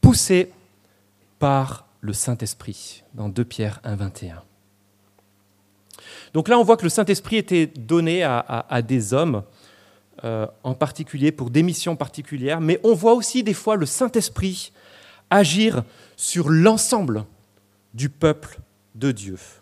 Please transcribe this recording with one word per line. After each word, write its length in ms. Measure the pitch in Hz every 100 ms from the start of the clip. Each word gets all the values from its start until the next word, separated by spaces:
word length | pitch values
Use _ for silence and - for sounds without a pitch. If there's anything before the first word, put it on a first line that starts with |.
poussés 500 | - 226 - 185 180 - _ _ _ _ _ _ _ _
par 460 | 143 139 135 - _ _
le 120 | 104
Saint-Esprit, 880 | 104 - 120 107 - - 101 - - _
dans 160 | 113 104
deux 160 | 101 120
Pierre 340 | - 107 101
un 120 | - 101
vingt 280 | 98 -
et 80 | 90
un. 120 | 82 - _ _ _ _ _ _ _ _ _ _ _ _ _ _ - - - -
Donc 140 | 156 160
là, 100 | 240
on 60 |
voit 140 | 208 226
que 60 |
le 60 | 175
Saint-Esprit 480 | - 196 202 - 220
était 300 | 214 180 156
donné 560 | 143 110 165 165 175
à, 160 | 165 120
à, 340 | - 117 -
à 80 | 127
des 320 | 113 127 104
hommes, 300 | 127 165 110 98 _ _ _ _ _ _ -
euh, 240 | 120 110 107 _
en 120 | 127 131
particulier 560 | 147 - 160 143 143
pour 180 | 156 123
des 140 | 127
missions 320 | 175 170 - 160
particulières, 680 | 139 - 139 143 131 160
mais 180 | 160 180
on 100 | 220
voit 200 | 202 220
aussi 300 | 240 - 254
des 100 | 214
fois 220 | 190 - 214
le 100 | 147
Saint-Esprit 880 | - 254 233 - - 190 185 - _ - - - - _
agir 540 | 190 175 170 220 127 113 - - _
sur 340 | - 175 147
l'ensemble 760 | 160 185 220 - 240 165 107 107 _ _ _ _ _ _
du 160 | 110 139
peuple 500 | - 160 151 - - - _ _ 110
de 160 | 135
Dieu. 260 | 113 98 92 - -